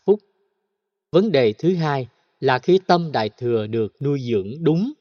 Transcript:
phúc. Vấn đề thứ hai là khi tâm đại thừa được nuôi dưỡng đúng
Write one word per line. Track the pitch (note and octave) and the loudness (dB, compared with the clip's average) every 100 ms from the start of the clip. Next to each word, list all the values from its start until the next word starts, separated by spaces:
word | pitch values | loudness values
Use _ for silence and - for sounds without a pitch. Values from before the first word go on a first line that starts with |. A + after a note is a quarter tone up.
phúc. | - G#3+ _ _ _ _ _ _ _ _ _ | 0 0 _ _ _ _ _ _ _ _ _
Vấn | E3 A3 | 0 2
đề | C#3 A#2 | 2 2
thứ | G#2+ D#3+ | 0 -2
hai | F3+ D#3 C#3 B2+ _ _ _ | 0 -2 -4 -6 _ _ _
là | C3 B2+ | -2 0
khi | - F#3 - | 2 0 2
tâm | F3 E3 | 0 0
đại | C3 G#2+ | -4 -4
thừa | - A#2+ A2+ G#2+ | -4 -2 -2 -2
được | A2+ G#2+ - | -4 -4 -4
nuôi | C#3 C#3+ | -4 -4
dưỡng | A#2+ G#2+ F#2+ D3 | -2 -2 -4 -2
đúng | E3 E3 B3 D4+ | 0 0 -2 -8